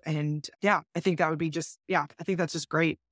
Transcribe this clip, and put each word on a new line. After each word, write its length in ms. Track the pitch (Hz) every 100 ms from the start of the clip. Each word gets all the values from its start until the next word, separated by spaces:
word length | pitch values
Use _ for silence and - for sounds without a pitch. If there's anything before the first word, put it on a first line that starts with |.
And 420 | 160 151 151 151 - -
yeah, 220 | 202 180 -
I 60 | 170
think 180 | 190 165
that 120 | 160
would 80 | 160
be 100 | 165
just, 300 | 160 - - -
yeah, 180 | 175 143 -
I 40 |
think 120 | 170 180
that's 160 | 165
just 160 | 160 -
great, 300 | 156 165 - _